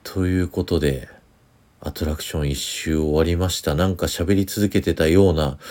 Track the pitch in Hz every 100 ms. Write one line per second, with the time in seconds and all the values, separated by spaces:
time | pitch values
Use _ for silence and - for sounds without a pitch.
0 | - 95 92 92 90 - 90 85 71 67
1 | - - _ _ _ _ _ - - -
2 | 78 76 - 80 73 69 - - - 78
3 | 76 76 82 85 90 - - 76 92 90
4 | 78 - 87 98 98 - 101 101 - 78
5 | 80 90 98 80 73 71 -